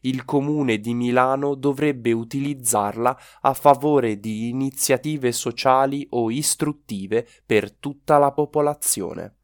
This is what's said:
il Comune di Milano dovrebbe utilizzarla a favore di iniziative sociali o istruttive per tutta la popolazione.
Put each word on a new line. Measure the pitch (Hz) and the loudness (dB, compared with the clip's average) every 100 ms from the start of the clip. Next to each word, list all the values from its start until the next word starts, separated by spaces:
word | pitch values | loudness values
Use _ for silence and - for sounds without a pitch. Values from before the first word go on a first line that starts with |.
il | 131 131 - | -4 -6 -2
Comune | 143 143 151 135 107 | -2 0 -2 0 0
di | 110 | -2
Milano | 120 120 123 127 135 143 139 | -2 0 2 2 2 -2 -2
dovrebbe | 139 139 147 131 117 | -2 0 0 0 0
utilizzarla | 117 117 139 143 139 117 110 104 110 120 135 - - | -2 -2 -6 -6 -4 0 0 0 0 -2 -2 -16 -2
a | 131 | -2
favore | 135 147 131 147 143 120 104 | 4 4 6 4 2 0 -4
di | 107 107 117 | -6 -6 -6
iniziative | 127 135 - - 127 151 151 127 | -4 -6 -4 0 0 0 -2 -2
sociali | 117 127 117 135 131 139 143 139 | -2 -6 -2 2 4 2 -2 -4
o | 120 113 | -2 -2
istruttive | 127 151 - 151 143 - 101 95 107 120 _ _ | -2 -4 -2 -4 -6 -10 -10 -4 -4 -4 _ _
per | 110 101 | 0 0
tutta | _ 143 139 - 147 | _ -12 -10 2 4
la | 143 | 4
popolazione. | 143 147 151 147 147 - - 87 85 90 _ | 0 -2 0 -2 -2 -4 -4 -6 -10 -14 _